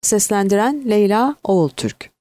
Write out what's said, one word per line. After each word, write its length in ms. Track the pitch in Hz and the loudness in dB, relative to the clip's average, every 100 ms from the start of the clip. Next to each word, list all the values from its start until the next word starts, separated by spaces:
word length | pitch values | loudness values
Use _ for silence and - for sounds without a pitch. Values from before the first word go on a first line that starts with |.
Seslendiren 880 | - 214 - 208 196 202 233 294 262 | -2 -2 0 -2 0 2 0 -2 0
Leyla 460 | 208 202 208 262 294 | 2 2 2 0 -2
Oğultürk. 680 | - 190 151 - 110 - - _ | -2 0 0 -2 -8 -8 -20 _